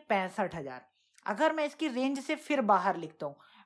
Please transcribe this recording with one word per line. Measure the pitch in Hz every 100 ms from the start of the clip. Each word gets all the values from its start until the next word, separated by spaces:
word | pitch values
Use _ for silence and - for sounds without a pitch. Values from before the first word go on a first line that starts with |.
| -
पैंसठ | 202 185 180 185 175
हजार। | 135 127 - _ _ _ -
अगर | 208 311
मैं | 311 302
इसकी | - 311
रेंज | 240 262 277
से | 254 302
फिर | - 285
बाहर | 214 196 190 170
लिखता | 160 - 151
हूँ, | 143 - -